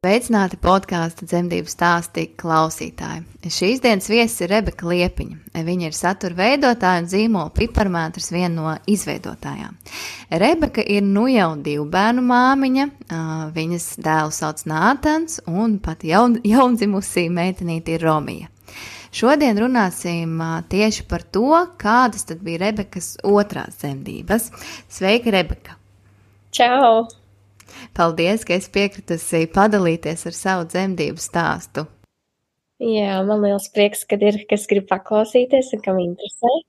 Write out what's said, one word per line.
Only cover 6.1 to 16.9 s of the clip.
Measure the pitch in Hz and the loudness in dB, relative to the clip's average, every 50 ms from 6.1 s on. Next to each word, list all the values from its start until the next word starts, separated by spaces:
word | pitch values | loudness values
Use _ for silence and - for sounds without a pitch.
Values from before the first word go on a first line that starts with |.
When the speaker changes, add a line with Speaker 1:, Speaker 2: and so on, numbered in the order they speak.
| 190 190 - 185 170 175 | -2 -2 -6 -8 -2 0
Speaker 1:
veidotāja | 190 226 277 285 269 247 240 233 208 180 185 175 | 2 2 2 4 4 2 2 4 2 2 2 2
un | 170 170 | 0 0
zīmola | 185 196 214 233 226 185 156 156 | 0 2 2 2 2 0 -2 -2
Piparmētrs | - - 214 226 233 - 214 196 180 170 160 160 165 - - - | -2 -2 -2 0 2 0 0 2 0 -2 -4 -4 -6 -8 -10 -6
viena | 170 175 180 175 170 | -2 -2 0 0 -2
no | 165 156 160 156 - - | -2 -2 -4 -4 -4 0
izveidotājām. | - 208 190 - - 143 - - - - - - 139 139 - - - - - - - - - - - - - - _ | 0 0 0 0 -6 -8 -8 -8 -12 -14 -10 -10 -10 -10 -10 -12 -14 -16 -20 -20 -18 -16 -14 -12 -12 -14 -16 -10 _
Rebeka | - 165 190 262 349 330 311 - - 240 - | -2 2 2 2 2 2 0 -2 -2 -4 -2
ir | - 202 202 | 0 0 2
nu | 202 196 196 202 226 262 | 2 2 2 2 2 4
jau | 269 226 190 165 156 147 | 4 4 2 2 0 -4
divu | 139 147 147 147 151 147 | -4 -4 -4 -4 -4 -2
bērnu | 165 185 202 220 240 247 254 | 0 2 2 2 2 2 2
māmiņa, | 247 247 240 247 254 269 277 269 262 254 269 277 285 277 - - _ | 2 4 4 4 4 4 2 2 2 2 0 0 -2 -4 -12 -14 _
ā, | 170 165 160 160 156 160 160 156 | -8 -6 -6 -6 -6 -6 -8 -6
viņas | 160 170 160 165 175 170 170 - - - | -6 -6 -4 -4 -4 -4 -6 -8 -12 -6
dēlu | - 160 156 156 156 151 | -2 0 2 2 0 0
sauc | 156 - - 156 151 - - | -4 -4 -6 -6 -6 -6 -8
Nātans | 156 156 156 175 220 277 277 - 311 302 320 330 320 - - - | -6 -2 2 2 2 2 2 0 0 0 0 -2 -4 -8 -12 -8
un | - 165 185 226 226 214 196 | -6 -2 0 0 0 0 -2
pat | - 165 160 - - | -2 -6 -8 -6 -4
jaun-, | 160 160 196 240 247 233 226 | 2 4 4 6 6 4 2
jaundzimusī | - 208 214 262 262 247 247 226 220 208 | 2 2 4 6 6 4 4 2 0 0